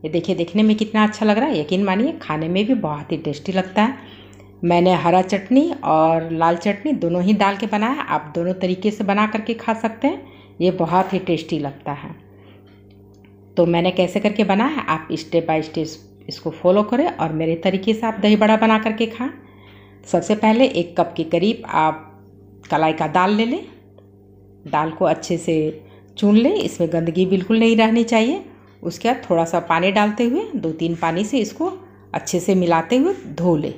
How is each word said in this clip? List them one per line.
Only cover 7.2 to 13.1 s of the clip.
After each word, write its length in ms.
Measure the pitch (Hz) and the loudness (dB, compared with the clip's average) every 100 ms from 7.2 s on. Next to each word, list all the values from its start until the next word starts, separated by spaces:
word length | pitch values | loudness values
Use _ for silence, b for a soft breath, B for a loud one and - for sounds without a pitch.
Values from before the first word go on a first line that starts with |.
ही 120 | 180 | 2
डाल 220 | 202 202 202 | 4 2 0
के 100 | 220 | -4
बनाया 240 | 208 220 | -2 -2
है। 140 | 294 - | -2 -4
आप 260 | 151 151 | -4 -4
दोनों 200 | 175 175 185 | -4 -4 -2
तरीके 340 | 185 185 214 | -4 -2 -2
से 140 | 214 | -2
बना 220 | 196 196 214 | -2 0 0
करके 260 | 220 214 226 | -2 -6 -6
खा 180 | - 220 | -4 -4
सकते 320 | 220 220 190 | -4 -2 -2
हैं, 480 | 147 - - - - | -2 -12 -20 -20 -2
ये 120 | 175 | 0
बहुत 400 | 175 160 180 185 | 0 0 0 0
ही 60 | 185 | -4
टेस्टी 380 | 185 160 - 160 | -2 -4 -2 -6
लगता 340 | 143 139 - | -6 -8 -10
है। 200 | 139 - 160 - B B B B B - - - | -10 -12 -18 -20 B B B B B -20 -20 -20